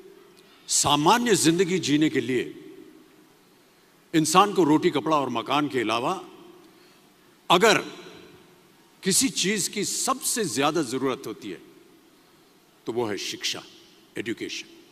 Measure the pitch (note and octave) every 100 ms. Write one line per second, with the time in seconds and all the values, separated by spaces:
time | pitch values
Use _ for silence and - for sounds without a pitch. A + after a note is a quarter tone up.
0 | - - - - - - - - C#3 D3
1 | D#3 A#3 A#3+ F3+ D#3 E3+ F3+ F#3 C#3+ D3
2 | D#3 C3 A#2+ B2+ D2+ - - - - -
3 | - _ _ _ _ _ _ _ _ _
4 | _ E3 D#3 F#3 G#3 F#3+ D#3 D3+ E3+ C#3+
5 | A#2+ D3+ B2+ A#2+ A2 C#3+ D3 C3 G#2+ A#2
6 | C#3 F#3+ - - - - - - - _
7 | _ _ _ _ - F3 A3 G3 - -
8 | - - - - - _ _ _ _ _
9 | F#3 - C4 - F3 G#3+ - G#3 F#3+ -
10 | - C4 - B3 F#3 B2+ C#3+ D#3+ C3 B2
11 | C3 A#2 A#2+ G#2+ G#2 D#2 - - - _
12 | _ _ _ _ _ _ _ _ - A#2
13 | A2+ F#2+ - - - F2+ - - - _
14 | _ A2 G#2+ G#2+ F#2 - - - -